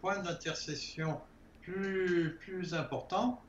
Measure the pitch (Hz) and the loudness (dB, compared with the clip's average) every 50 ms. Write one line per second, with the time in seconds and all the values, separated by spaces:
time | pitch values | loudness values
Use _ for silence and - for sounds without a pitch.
0 | - 180 196 196 190 175 - - - 165 156 - - - 147 135 - - - - | 0 0 0 0 0 -2 -4 -2 -2 -4 -4 -2 -4 -4 -4 -4 -6 -6 -4 -2
1 | 160 160 147 147 - - - - - - - - - - 180 190 196 196 190 190 | 0 0 0 -2 -4 -10 -18 -20 -20 -20 -20 -16 -10 -6 -2 -2 0 2 2 2
2 | 185 180 175 170 165 156 156 - - - 190 185 180 160 160 165 151 - 139 127 | 4 4 6 6 4 4 0 -2 -8 -8 -6 -4 -2 -2 0 0 0 0 -2 -4
3 | - - 175 190 233 247 247 - - | -2 0 2 2 4 4 2 0 -6